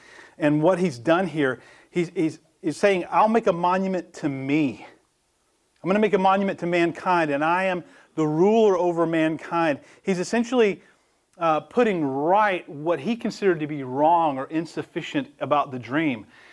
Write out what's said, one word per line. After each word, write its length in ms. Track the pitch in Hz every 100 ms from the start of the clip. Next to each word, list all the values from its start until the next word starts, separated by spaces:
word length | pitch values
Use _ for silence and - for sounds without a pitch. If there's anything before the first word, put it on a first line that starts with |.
| - - - -
and 240 | 151 151
what 180 | 156 185
he's 180 | 180 123
done 300 | 117 165 190
here. 340 | 151 135 123 - - _
He's, 180 | 180 170
he's, 300 | 185 156 151 _ _
he's 160 | 175 147
saying, 280 | 202 190 170
"I'll 200 | 170 220
make 180 | 226 226
a 60 |
monument 600 | 170 175 190 190 185 170 -
to 140 | 156
me. 560 | 135 135 147 143 104 - - _ _ _ _ _ _ _ _
I'm 80 | 160
gonna 100 | 202
make 140 | 214
a 60 | 190
monument 400 | 190 196 196 170
to 60 | 175
mankind, 640 | 175 170 - 196 175 160
and 120 | 139
I 220 | 156 175 190
am 180 | 180 - - _ -
the 120 | 156
ruler 500 | 156 190 226 214 190
over 280 | 180 170 165
mankind." 760 | 165 160 160 - 170 165 139 - -
He's 160 | - 185
essentially, 640 | 175 226 233 254 220 180 _ _ _ _ _ -
uh, 220 | 165 156
putting 440 | 151 - 240 185 147
right 640 | 135 151 196 214 185 -
what 300 | 151 156 160
he 160 | 143 233
considered 460 | 226 - 202 170
to 60 | 151
be 140 | 151
wrong 540 | 131 127 151 170 165 135
or 80 | 135
insufficient 840 | 160 165 - - - 156 156 131 -
about 320 | 135 147 143
the 80 | 127
dream. 480 | 113 139 160 113 98 - -